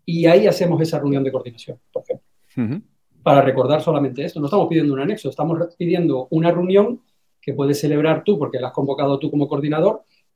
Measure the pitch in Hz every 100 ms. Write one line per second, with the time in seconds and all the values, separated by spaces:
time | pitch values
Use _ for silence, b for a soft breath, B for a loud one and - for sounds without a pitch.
0 | - 170 165 185 208 - 175 165 160 151
1 | 143 139 135 131 123 117 - 120 _ -
2 | - - _ _ _ - 110 165 - _
3 | _ _ 165 143 131 135 127 151 170 147
4 | 135 123 147 160 143 202 156 160 147 135
5 | 151 214 139 - 156 165 - - 175 175
6 | 160 131 127 160 170 170 180 196 233 240
7 | _ _ _ _ - 131 139 143 147 151
8 | 156 156 - 180 123 127 123 - 135 131
9 | 143 139 151 147 139 143 147 156 190 220
10 | _ _ _